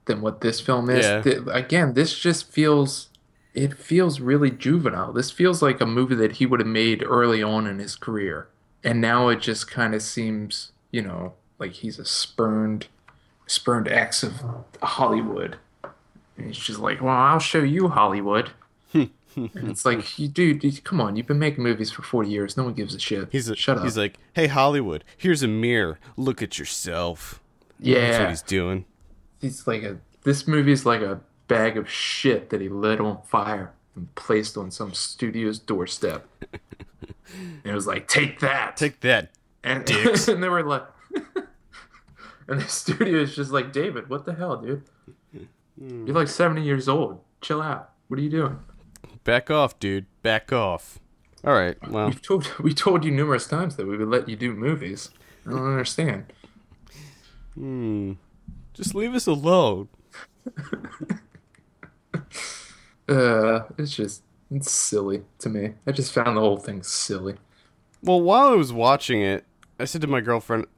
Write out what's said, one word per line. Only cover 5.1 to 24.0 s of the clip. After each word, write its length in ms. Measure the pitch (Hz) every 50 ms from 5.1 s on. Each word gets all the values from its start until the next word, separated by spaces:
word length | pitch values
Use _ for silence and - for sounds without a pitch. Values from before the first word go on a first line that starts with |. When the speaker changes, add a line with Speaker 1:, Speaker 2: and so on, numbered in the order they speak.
| -
Speaker 1:
This 180 | 120 117 -
feels 320 | - - 175 180 180 165 160
like 180 | 139 127 -
a 60 | 120
movie 300 | 113 113 120 127 127 131
that 160 | 117 110 107 107
he 140 | - 127
would 120 | 123 127 117
have 80 | 110
made 380 | 110 113 110 110 113 110 107 107
early 360 | - 127 123 120 120 113 110
on 280 | 107 107 107 110 110 104
in 100 | 98 98
his 160 | 104 101 -
career. 540 | - - - 113 104 101 95 80 76 78 - _ _ _ _ _ _ -
And 160 | 117 120 117
now 280 | 113 113 117 123 123 120
it 100 | 117 120
just 300 | - - 113 107 - -
kinda 300 | - 127 117 113 107 107
seems, 720 | 107 - - - 113 110 110 107 107 101 - - - - _ _ _ _
you 120 | - 120 107
know, 320 | 98 87 85 87 90 87 _ _ _ _ _
like 100 | - 98 87
he's 260 | - - 110 104 -
a 40 | -
spurned, 840 | - - - - - - - 113 113 107 110 110 107 107 107 - - _ _ _ - _ _ _ _ _ _ _
spurned 400 | - - - - - 123 117 107
ex 380 | - - 120 113 - - - -
of 180 | 110 104 120 - 120 117 123 - - - - -
Hollywood. 760 | - - - 135 123 107 113 110 110 101 92 90 87 - - - _ _ _ - - - _ _ _ _ - _ _ _
And 120 | - - 110
he's 100 | 110 -
just 220 | - - 110 104
like, 200 | 104 101 101 -
"Well, 140 | 127 131 131
I'll 240 | 123 127 139 151 160
show 240 | 151 - - 160 147
you 240 | 139 147 180 190 180
Hollywood." 600 | 143 120 104 101 95 101 101 101 101 110 127 - - - _ _ _ _ _ _ -
Speaker 2:
<laughs> 180 | 160 139 - - _ _ _ -
Speaker 1:
And 360 | - 120 110 - - 120 110
it's 160 | 110 101 -
like, 320 | 131 120 117 101 - - -
"You, 100 | 151 147
dude, 300 | 143 - 180 165 147 147
dude, 260 | - 143 139 - -
come 160 | - - 170
on. 160 | 117 104 101
You've 100 | 107 113 -
been 100 | 147 147
making 240 | 156 151 143 139 123
movies 260 | 120 117 104 110 107
for 120 | - - -
forty 260 | - - 120 107 101
years. 260 | 104 104 101 95 -
No 80 | - 131
one 100 | 123 110
gives 200 | - 104 95 -
a 40 | 92
shit. 300 | - - 107 98 95 - -
Speaker 2:
He's 160 | 139 123 113
a, 60 | 107
Speaker 1:
Shut 220 | - - - 135 -
up." 60 | -
Speaker 2:
he's 120 | 127 113
like, 220 | 107